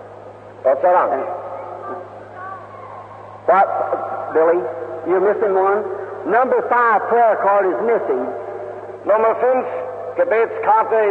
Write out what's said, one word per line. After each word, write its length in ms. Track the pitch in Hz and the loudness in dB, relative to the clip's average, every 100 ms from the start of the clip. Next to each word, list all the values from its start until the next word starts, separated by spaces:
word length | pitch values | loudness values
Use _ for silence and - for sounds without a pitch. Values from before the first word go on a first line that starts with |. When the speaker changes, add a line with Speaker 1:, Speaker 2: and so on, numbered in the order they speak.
| - - - - - - | -18 -18 -18 -18 -20 -4
Speaker 1:
Gott 140 | 131 139 | 0 2
sei 80 | 180 | 4
Dank. 180 | 180 120 135 139 - - - - - - 370 - - - 381 370 381 - - - - - - - - - | 4 2 0 -4 -8 -10 -12 -12 -12 -10 -12 -12 -16 -16 -14 -12 -12 -14 -16 -16 -16 -16 -18 -18 -6 2
Speaker 2:
What, 200 | - - - - - - - - | 4 2 0 -4 -4 -4 -8 -2
Billy? 260 | 151 165 175 175 - - - 160 | 2 4 2 0 -6 -8 -8 -2
You're 120 | 185 | 2
missing 300 | 196 202 214 190 | 2 2 2 2
one. 260 | 190 202 214 - - - - | 2 0 -2 -8 -10 -8 0
Number 320 | 220 262 240 - | 2 4 2 2
five 320 | 240 233 202 - | 2 4 2 2
prayer 260 | 240 226 196 | 4 4 4
card 240 | 196 202 190 | 4 4 2
is 140 | 156 | 0
missing. 420 | 220 214 165 131 127 - - - - - - - 165 | 2 0 0 -2 -2 -6 -8 -10 -10 -12 -12 -6 2
Speaker 1:
Nummer 280 | 214 226 208 | 4 4 2
fünf, 240 | 247 254 - - - - - - | 2 2 0 -4 -6 -8 -6 0
Gebetskarte 800 | - 427 226 - - 220 220 220 214 | 2 2 2 0 2 4 4 2 2